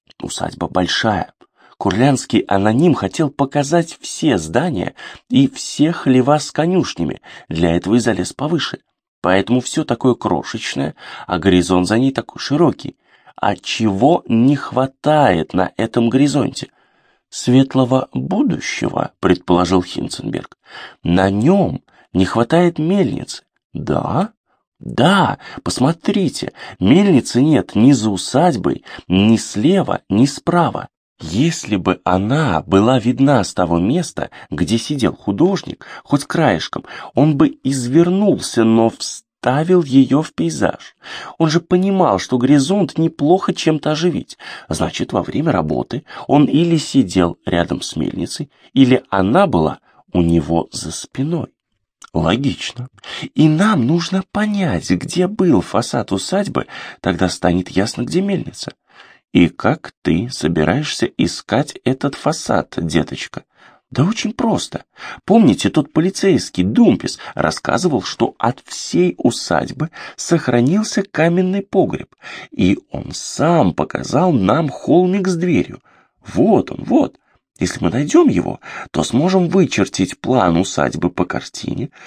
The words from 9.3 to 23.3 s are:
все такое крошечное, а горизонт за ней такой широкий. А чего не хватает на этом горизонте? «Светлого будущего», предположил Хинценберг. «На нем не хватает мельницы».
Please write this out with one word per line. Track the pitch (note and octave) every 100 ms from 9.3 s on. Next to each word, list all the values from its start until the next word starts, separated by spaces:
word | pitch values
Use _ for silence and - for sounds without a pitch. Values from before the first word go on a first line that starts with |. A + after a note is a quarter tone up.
| F#2+ G2 B2+
все | - -
такое | D#3 A#2 C3
крошечное, | A#2 G#2+ D#2 - A2+ - - C#3+ - - - -
а | F2+
горизонт | F#2+ F2+ F2 F2+ F#2
за | A2+
ней | C3+
такой | C3 - -
широкий. | - D3 E3 - - - _ _ - -
А | G#2 G2+
чего | - - A2 F#2+ C3+ E3+ -
не | A2+ B2+ C#3+
хватает | - B2 C3+ - D3+ D3+ C3 E2+ D#2 F2+
на | F#2 -
этом | A2+ - A#2
горизонте? | C3 C#3+ C#3+ A2+ - - _ _ _ _ _ _ -
«Светлого | - B2+ C3+ C3+ B2+ C3 -
будущего», | C3 C#3 G3 D4 - - - - - - -
предположил | F2+ F2+ - F2 F2+ F#2
Хинценберг. | F2 - - - - - - - _ - - -
«На | F2 F2+ F#2+
нем | G2+ B2+ G3+ B2+ C#2 - _ _
не | F2+ F#2
хватает | A2+ A#2 E3 F3 E3+
мельницы». | D#3 G3+ C#3+ - -